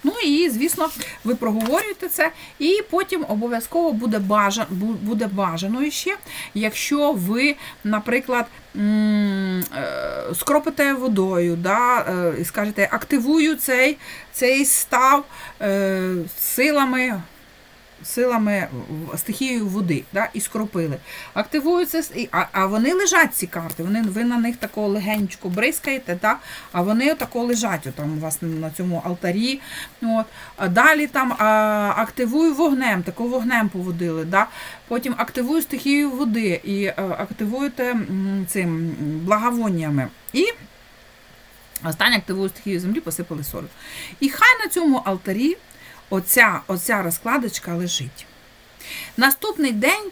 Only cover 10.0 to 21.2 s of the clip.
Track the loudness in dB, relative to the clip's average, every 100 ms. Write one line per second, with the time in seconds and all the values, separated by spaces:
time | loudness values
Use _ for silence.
10 | -6 -6 -6 -4 2 2 2 0 0 0
11 | 0 0 2 2 2 0 0 2 4 2
12 | 0 0 0 -2 -4 -2 -2 0 0 0
13 | 0 0 4 4 4 2 0 4 4 2
14 | -8 -18 -10 0 2 4 4 2 2 4
15 | 6 6 2 -14 -16 -6 -2 0 0 0
16 | 0 -2 -4 -4 -2 2 4 4 2 2
17 | 0 -2 -8 -18 -20 -20 -20 -20 -20 -16
18 | -6 0 2 4 2 2 -2 -8 -8 -8
19 | -6 -6 -4 -2 0 0 -2 0 0 0
20 | -2 -4 -2 -4 -6 -4 -4 -2 -2 -4
21 | -10 -16